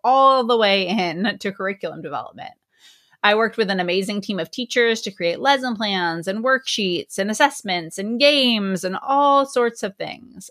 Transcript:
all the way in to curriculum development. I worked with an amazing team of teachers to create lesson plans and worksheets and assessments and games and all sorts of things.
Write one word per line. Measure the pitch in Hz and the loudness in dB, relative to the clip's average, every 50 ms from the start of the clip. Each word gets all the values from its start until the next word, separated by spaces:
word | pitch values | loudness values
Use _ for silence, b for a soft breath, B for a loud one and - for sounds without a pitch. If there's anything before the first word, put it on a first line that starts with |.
| - | 0
all | 233 262 269 269 269 269 262 247 | 2 4 6 6 6 6 4 2
the | 226 240 | 2 2
way | 226 220 202 196 196 190 175 | 2 4 4 4 2 2 0
in | 190 226 180 175 156 170 196 233 202 202 | 0 0 -2 -2 -2 -2 -2 -2 -4 -4
to | - 208 190 | -6 -8 -6
curriculum | - 185 190 196 196 - 165 151 156 151 | -6 -6 -6 -6 -6 -8 -10 -10 -10 -10
development. | 151 139 117 110 - - - - - - _ _ b b b b b b b b b b b - | -10 -8 -8 -10 -10 -14 -16 -16 -16 -18 _ _ b b b b b b b b b b b 2
I | 208 208 | 2 4
worked | 214 226 214 220 | 4 2 0 0
with | - 220 190 | -2 -2 0
an | 196 185 | 0 -2
amazing | 180 175 175 190 196 190 208 208 | -2 0 0 0 -2 -2 -4 -6
team | 196 - 208 180 | -6 -4 -6 -6
of | 165 - | -6 -6
teachers | - - 247 233 - 254 233 233 226 226 - | -8 -10 -8 -2 0 2 2 2 2 -2 -4
to | 202 196 | -8 -6
create | - 175 170 170 - | -4 -2 -2 -2 0
lesson | 240 269 277 269 254 254 233 | 0 0 0 0 0 -4 -4
plans | 196 220 208 196 185 175 170 165 170 165 | -4 -4 -2 -2 -2 -2 -2 -2 -4 -4
and | 190 196 220 226 | -6 -4 -2 0
worksheets | 254 262 254 - - - - 208 185 175 165 - - - - | 0 0 0 0 -2 -4 -2 -2 -2 -2 -4 -6 -6 -6 -4
and | 196 208 | -4 -2
assessments | 220 - 302 277 - - - 202 180 175 165 160 - | 0 2 2 2 2 -2 -6 -4 -4 -4 -6 -6 -8
and | - 196 214 233 233 | -8 -6 -4 0 4
games | 285 285 294 285 262 247 233 214 202 196 190 175 185 | 4 4 6 4 4 2 2 2 0 0 -2 -2 -2
and | 185 190 - | -4 -6 -6
all | - - 269 277 285 285 277 277 277 | -2 0 2 4 4 6 6 4 2
sorts | 269 - 262 240 233 233 - - | 2 0 0 0 0 0 -4 -6
of | 202 196 | -8 -6
things. | - - - - - - - - - 185 - | -8 -10 -10 -12 -14 -18 -20 -20 -20 -20 -10